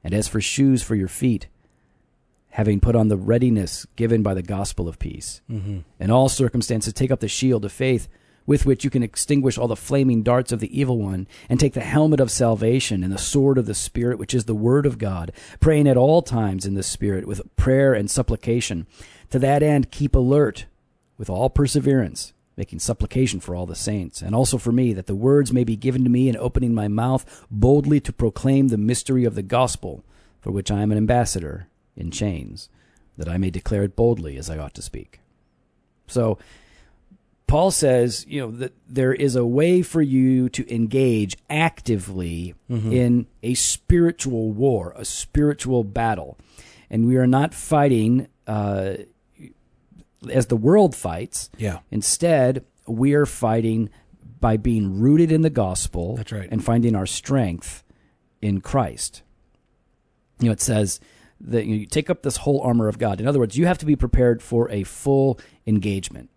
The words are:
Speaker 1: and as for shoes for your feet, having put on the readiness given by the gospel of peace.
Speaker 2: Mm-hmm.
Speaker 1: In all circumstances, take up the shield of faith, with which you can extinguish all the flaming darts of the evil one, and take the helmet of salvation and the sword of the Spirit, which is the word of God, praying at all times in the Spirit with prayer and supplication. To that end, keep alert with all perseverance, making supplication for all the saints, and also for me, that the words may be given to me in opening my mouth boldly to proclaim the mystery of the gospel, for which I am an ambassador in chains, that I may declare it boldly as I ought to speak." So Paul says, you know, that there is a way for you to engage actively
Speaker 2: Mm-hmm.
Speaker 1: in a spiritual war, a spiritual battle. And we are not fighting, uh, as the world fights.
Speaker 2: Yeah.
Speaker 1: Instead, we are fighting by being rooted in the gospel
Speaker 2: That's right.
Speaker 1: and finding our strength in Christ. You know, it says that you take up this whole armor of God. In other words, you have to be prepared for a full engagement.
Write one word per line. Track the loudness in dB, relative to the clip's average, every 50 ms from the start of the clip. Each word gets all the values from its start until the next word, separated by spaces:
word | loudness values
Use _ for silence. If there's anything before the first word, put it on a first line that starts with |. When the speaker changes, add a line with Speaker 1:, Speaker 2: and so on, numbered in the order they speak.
| -4
Speaker 1:
and | -2
as | -2 -2 -2 -2
for | -4 -4
shoes | -4 -2 0 2 4 4 4 2
for | 0 -2 -2
your | -2 -2 -4
feet, | -4 -2 0 0 0 -2 -6 -12 _ _ _ _ _ _ _ _ _ _ _ _ _ _ _ _ _ _ _ _
having | -4 0 2 2 2 2
put | 2 4 4
on | 4 4 2
the | 2
readiness | 0 0 0 2 2 4 2 2 0 0 -4 -8 -12 -14 _ _
given | -4 0 2 2 2
by | 2 0 -2
the | -2
gospel | -4 -6 -6 -4 -4 -6 -6 -6 -6 -6
of | -6 -8
peace. | -8 -8 -8 -10 -14 -14 -16 -16 _ -10
Speaker 2:
Mm-hmm. | -8 -8 -6 -6 -8 -10 -12 _ _ _
Speaker 1:
In | 0 4
all | 4 4 4 4
circumstances, | 2 0 0 0 0 -2 -2 0 -2 -4 -4 -6
take | -2 -2 0 0
up | 0 -2
the | -2 -6
shield | -4 0 2 2 2 2 -2
of | -6
faith, | -6 -2 0 0 0 0 -2 -8 -20 _ _ _ _ _ _
with | 0 2 4 4
which | 2 2 2
you | 0 -2
can | 0 0
extinguish | -2 -2 -4 -8 -2 0 0 2 2 0 0 0
all | -2 -4
the | -4
flaming | -6 -4 -2 0 2 4 4 2 2 2
darts | 2 2 2 2 -2
of | -4 -4
the | -4 -6 -2 -2
evil | 0 0 0 -2
one, | -2 -4 -4 -6 -6 -10 -14 -20 -4 -2
and | 2 2
take | 2 2 0
the | -2
helmet | -6 0 2 4 4 4 4 4
of | 2 0
salvation | 2 0 2 2 2 2 2 2 2 2 0 -2 -4 -2 -2
and | -4
the | -4 -4
sword | -6 -2 0 2 2 4 4 2
of | 0
the | 0 -4
Spirit, | -6 -8 -6 _ -2 -2 -2 -2 -4
which | -6 -2 -2
is | -2 0
the | -2 -2
word | 0 2 2 2 4 2
of | 0 -2 -2
God, | -6 -6 -4 -4 -6 -8 -8 -10 -20 -20 -4 2
praying | 2 4 4 6 4
at | 6 6
all | 6 6 6 4 4
times | 2 0 -2 -2 0 0 -2 -4 -4
in | -4 -4
the | -4
Spirit | -4 -6 -6 -4 -4 -2 -2 -4 -4 -6
with | -8 -8 -10 -6 _
prayer | 0 2 4 4 4 4 4 2
and | 2 0 -2
supplication. | -2 -2 0 -2 -2 -2 -2 -2 -2 0 -2 -4 -6 -8 -8 _ _ -20 -20 -20 -20 -20 -12 -4
To | -2 0
that | 2 2 2 4
end, | 4 4 4 2 0 -2
keep | -4 -4 0 2 4
alert | 4 4 4 4 4 4 2 0 -8 -18 -20 _ _ _ _ _ _ _ _ _
with | -14 -8 -6
all | -2 -2 -2 0
perseverance, | 2 2 0 2 0 0 2 2 2 2 0 -2 -6 -12 -16 -16 _ _ _ _ _
making | -10 -10 _ -8 -8
supplication | -6 -6 -4 _ -4 -4 0 0 0 0 -2 -6
for | -8 -8 -8
all | -8 -8
the | -8 -8
saints, | -8 -6 -6 -4 -6 -6 -8 -12 -12
and | -8 -2 0
also | 0 2 2 0 -2
for | -2 0
me, | 0 2 2 0 -2
that | -4 -4
the | -6 -6
words | 0 2 4 4 4 4 2
may | 0 0
be | 0 0 -2
given | -2 -2 -2 0 2
to | 2 2
me | 4 4 2 2
in | 0
opening | -2 -4 -2 -2 0 0 0 0
my | 0 0 -2
mouth | -2 0 0 0 0 -2 -4 -8 -20 -20 -18 _
boldly | -2 2 4 6 4 4 4 2 2 2
to | 0 -2
proclaim | -4 -2 -2 -2 -2 -2 0 2 4 4 4 2
the | 2 0
mystery | 0 0 0 -2 -2 -2 0 2 2
of | 0 -2
the | -4
gospel, | -6 -2 0 0 0 0 -2 -8 -12 -14 -14 -14 -20 _ _ _ _ _ _ _
for | _ -6
which | -6 -4 -4 -2
I | -2 0
am | 0 0
an | 0 0
ambassador | 2 2 2 2 2 0 -4 -6 -8 -8 -10 -12 -14 _ _ _ _ _ _
in | -12 -10 -10
chains, | -6 -4 -4 -4 -4 -6 -10 -12 -16 -18 -20 _ _ _ _ _ _ _ _ _ _
that | -10 -8 -6
I | -2
may | -2 -2 -2
declare | -4 -4 -4 -2 -2 0 -2
it | -2 0
boldly | 0 2 2 2 0 -4 -10 -10 -10
as | -10 -8
I | -8 -8
ought | -10 -10 _
to | -16
speak." | -16 -14 -14 -16 -16 _ _ _ _ _ _ _ _ _ _ _ _ _ _ _ _ _ _ _ _ -6
So | -2 -2 0 0 -2 -4 -8 -20 -20 -20 _ _ _ _ -20 _ _ _ _ _ -20 _ _ _ _ _ _
Paul | 0 2 4 4 2
says, | 2 2 2 4 4 4 2 2 -2 -6 -12 -10
you | -8 -8
know, | -8 -8
that | -8 -10 -10 -12 _ _ _ -8
there | -2 0 2 2
is | 2 2 0 0 2
a | 0 0
way | 2 2 2 4 4 4 2
for | 2 0 0 0
you | 2 2 4 4 4 4 4 2 2 0
to | -2 -6 -8 -4
engage | -2 -2 -2 0 2 2 2 2 2 0 0 -4 -6 -14 _ _
actively | -2 0 0 0 -2 -6 -4 -2 -2 -2 -4 -8 -8 -6 -6 -6 -6 -8 -10 -12 -14 _ _ -6
Speaker 2:
Mm-hmm. | -6 -4 -2 0
Speaker 1:
in | 2 2 4 4 2 2 0 _ _ _
a | -6 -4 -2
spiritual | -2 -2 -2 -4 -6 _ -2 0 0 0 0 -2 -4 -8 -6 -4 -4 -4 -4
war, | -2 0 0 0 0 -2 -6 -8 -14
a | -12 -12
spiritual | -12 -10 -10 -12 -4 0 0 0 0 0 -2 -4 -2 -2 -2
battle. | -2 -2 -4 -4 -2 -2 -4 -4 -8 -14 -18 _ -20 _ _ -20 -20 -20 -20 -20 _ _
And | -2 0 2 2
we | 4
are | 4 4
not | 4 4 2 0 -2
fighting, | -4 -10 -4 0 2 4 4 4 4 2 2 2 2 0 -2 -6 _ _ _
uh, | -6 -4 -2 -2 -2 -2 -2 -4 -6 -6 -8 -12 _ _ _ _ _ _ _ -20 -20 _ _ _ _ _ _ _ _ _ -20 -20 _ _ _ -14 -2
as | 0 0 0
the | 2 -2
world | 2 4 4 6 6 6 4 0
fights. | -4 -8 -8 -6 -6 -10 -10 -10 -12 -12 -12 -12
Speaker 2:
Yeah. | -6 -6 -6 -6 -6 _ _
Speaker 1:
Instead, | -6 -4 -2 -2 -2 0 2 2 4 4 4 2 2 -2 -8 _ _ _ _
we | -8 -2 0 2 2 4
are | 2 2
fighting | 0 -2 -2 0 0 2 2 2 0 0 0 -2 -4 _ _ _ _ -20 _ -20 -20 -6 -2
by | 0 2 2
being | 2 0 0 0 0 0 -2 0 2
rooted | 4 4 6 6 4 4
in | 4 2
the | 2 2
gospel | 2 0 -2 -2 -2 -4 -6 -6 -6 -6 -6 -4 -6
Speaker 2:
That's | -8 -8 -8
right. | -10 -10 -8 -6
Speaker 1:
and | -6 -4 0
finding | 2 2 2 4 2 0
our | 0 -2
strength | -4 -6 -10 -4 -2 0 0 0 0 -4 -6 -10 -16 -18 -18 _ _ _ _ _ _ _ _ _ _ _ _
in | -4 -2 -2 -2
Christ. | -4 -2 -2 -2 -2 -2 -6 -10 -12 -12 -12 -16 _ _ _ _ _ _ _ _ _ _ _ _ _ _ _ _ _ _ _ _ _ _ _ _
You | 0
know, | 0
it | 0 0
says | -2 0 0 0 0 0 -2 -8 _ _ _ _ _ _ _ _
that | -8 -2 -2 -2 0
you | 0 -2 -4 -4
take | -2 -4 -4 -2 -2
up | -6 -4
this | -2 -6 -6 -2
whole | -2 -2 0 0
armor | 0 2 2 2 2 0
of | 0 -2
God. | -2 -2 -2 -2
In | -2
other | 0 2 2
words, | 0 0 0
you | 0 0
have | 0 0 -2
to | 0
be | 0 0
prepared | 0 2 2 4 4 4 4 2 2
for | -2 -2 0 0 0 0
a | -2 -6 -6
full | -6 -10 -6 -2 0 2 4 2 2 0 -2 -8 _ _ _ _
engagement. | 0 0 0 0 -2 -4 -4 -6 -8 -14 -16 -20 -20 _